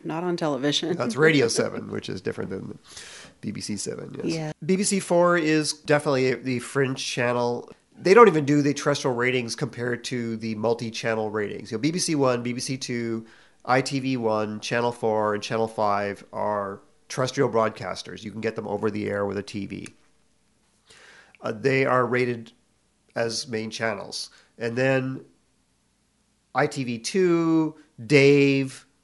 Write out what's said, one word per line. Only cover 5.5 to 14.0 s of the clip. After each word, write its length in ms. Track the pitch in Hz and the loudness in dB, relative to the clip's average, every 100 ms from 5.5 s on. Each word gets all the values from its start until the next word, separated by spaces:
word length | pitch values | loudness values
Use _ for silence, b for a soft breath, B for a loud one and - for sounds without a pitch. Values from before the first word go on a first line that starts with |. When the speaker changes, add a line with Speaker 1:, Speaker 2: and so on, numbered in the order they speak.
| 156 147 | 2 0
Speaker 2:
definitely 600 | - - 147 151 135 131 | -4 0 2 2 2 2
the 240 | 117 127 123 | 0 -2 -4
fringe 460 | 120 139 135 131 | -2 -2 0 -2
channel. 640 | - - 120 123 120 120 - - _ - | -6 -2 0 0 0 -2 -8 -18 _ -2
They 160 | 175 | 6
don't 140 | 208 220 | 10 10
even 180 | 165 | 8
do 160 | 139 147 | 4 4
the 140 | 139 | 2
terrestrial 400 | 139 - 143 143 | 0 0 0 0
ratings 400 | 120 123 127 117 | 0 0 0 -4
compared 480 | 113 123 120 120 120 | -6 -6 -4 -4 -4
to 320 | - 123 117 113 | -4 -6 -4 -6
the 200 | 113 107 | -6 -2
multi-channel 760 | 110 117 117 110 123 110 110 | 0 0 -4 -6 -2 -2 -2
ratings. 400 | 107 101 101 - | -2 -4 -6 -8
You 80 | 110 | -4
know, 40 | |
B 100 | 139 | -2
B 80 | 170 | -2
C 160 | - 151 | 0 2
One, 260 | 131 123 | 2 2
B 100 | 120 | -2
B 60 | 120 | -6
C 180 | 120 131 | -6 -6
Two, 480 | - 120 117 113 113 b b b | -6 -4 -4 -6 -8 b b b
I 180 | - 127 | 0 0
T 180 | 135 139 | 0 -2